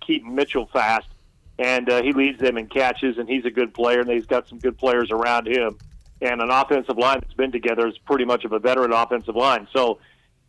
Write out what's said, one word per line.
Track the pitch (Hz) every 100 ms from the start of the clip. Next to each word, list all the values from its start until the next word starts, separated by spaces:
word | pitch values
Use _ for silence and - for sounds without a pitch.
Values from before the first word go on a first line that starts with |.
Keaton | - 156 117
Mitchell | 131 143 139 110
fast, | 135 110 113 - - _ _ - -
and, | 127 127 123
uh, | 123
he | 127
leads | 139 139 127
them | 127 120
in | 107
catches, | 135 131 123 135 117
and | 117
he's | 131
a | 120
good | 113 120
player, | 110 120 123
and | 123
he's | 120 110
got | 127 -
some | 120
good | 123 117
players | 131 123 113
around | 110 120 120 113
him. | 123 113 - - - - -
And | 127 120
an | 117
offensive | 131 135 143 123 117
line | 123 135
that's | -
been | - 131
together | 123 117 113 117
is | -
pretty | - 143
much | 123 120
of | 113
a | 107
veteran | 123 127 120
offensive | 117 120 120 113 110
line. | 135 120 101
So, | 135 123 107 _ _ _ _